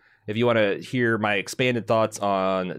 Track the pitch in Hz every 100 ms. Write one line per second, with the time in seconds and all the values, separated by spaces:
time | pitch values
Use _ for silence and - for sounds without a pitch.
0 | _ _ - 107 120 113 101 80 85 127
1 | 117 113 107 101 90 - 127 120 101 113
2 | 110 - 101 95 95 95 92